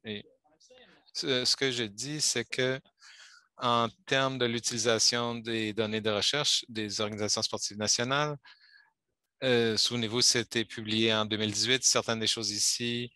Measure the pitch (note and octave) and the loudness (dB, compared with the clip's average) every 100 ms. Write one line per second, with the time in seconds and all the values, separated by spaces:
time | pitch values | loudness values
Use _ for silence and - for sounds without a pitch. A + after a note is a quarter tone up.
0 | A2+ G#2 - _ _ _ - - - - | -8 -10 -10 _ _ _ -20 -20 -20 -20
1 | _ - D#3 B2+ B2 - C3+ B2 A2 G2+ | _ -6 0 0 2 2 0 0 -4 -6
2 | C3+ D3+ - A#2+ A#2 - B2+ C3 - _ | -8 -2 0 0 -2 -2 0 -2 -8 _
3 | - - - - _ - B2+ A#2 A#2 - | -20 -20 -20 -20 _ -2 2 4 2 -2
4 | - C3+ C3+ C3 A#2+ A#2 - A#2 A#2 A2 | 0 2 2 0 0 0 -4 -2 2 4
5 | - A#2+ A#2+ A#2 A2+ A2+ A2 G#2 G#2+ A2 | 4 2 -2 -4 -4 -4 -2 -2 -2 0
6 | G#2+ G2+ - C#3+ C#3+ - - A2+ G#2 G2 | 0 0 2 0 2 0 -2 -6 -4 -2
7 | G#2+ G#2+ G#2 A#2 A2 G#2+ - G#2 G#2 - | -4 -2 -2 -2 -2 -4 -6 -4 0 0
8 | B2 C#3 D3+ C#3+ - - _ _ _ _ | 0 0 -2 -6 -14 -20 _ _ _ _
9 | _ _ _ - C3 A#2+ A2+ G#2+ - A#2+ | _ _ _ -4 2 4 4 2 0 0
10 | A2 A#2+ - B2 A2 A#2+ G#2+ - G#2+ A2 | -2 2 4 2 2 -2 -2 -6 -2 2
11 | A2+ A2 G#2+ G#2+ G#2+ G2+ A2 C3 - A#2+ | 4 2 0 0 -2 0 0 2 4 2
12 | A2 A2+ A2 - G#2 G#2 - - A#2+ A#2+ | 2 0 0 -2 -2 -2 0 0 -2 -4
13 | A#2+ | -6